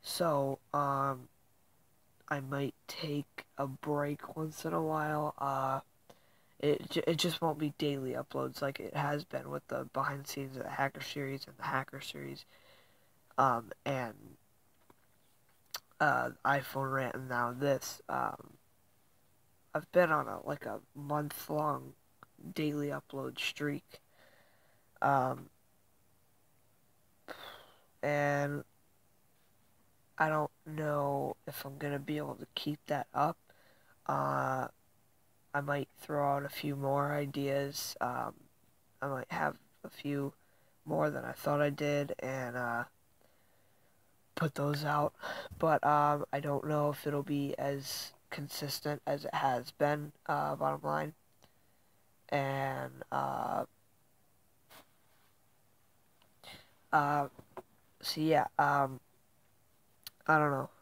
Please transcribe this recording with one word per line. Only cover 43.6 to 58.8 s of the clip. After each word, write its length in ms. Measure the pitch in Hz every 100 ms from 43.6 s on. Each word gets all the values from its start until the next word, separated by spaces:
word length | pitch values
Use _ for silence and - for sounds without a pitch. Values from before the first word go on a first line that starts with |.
| _ _ _ _ _ _ _
put 200 | - 160
those 300 | - 143 143
out. 300 | 147 147 147 - - - - -
But, 260 | 160 151
um, 420 | - 147 147 147 -
I 80 | 139
don't 260 | 147 143 -
know 240 | 151 147
if 160 | 143 151
it'll 160 | 143
be 360 | 143 143 139 -
as 540 | 139 139 139 - - - _
consistent 720 | - 143 - 147 - 147 147 -
as 180 | 143
it 100 | 147
has 360 | 156 139 123 123
been, 400 | - 147 147 147 - -
uh, 300 | 147 147 143
bottom 240 | 143 147
line. 320 | 147 151 151 - _ _ - _ _ _ _ _ _ _ -
And, 760 | 143 139 135 139 131 131 131 -
uh, 540 | 135 135 131 - - - _ _ _ _ _ _ _ _ _ _ - - _ _ _ _ _ _ _ _ _ _ _ _ _ _ _ - - - _ _
uh, 360 | 156 143 147 143 - - - - _ _ _
so 200 | - -
yeah, 260 | 156 151 - -
um, 420 | 143 143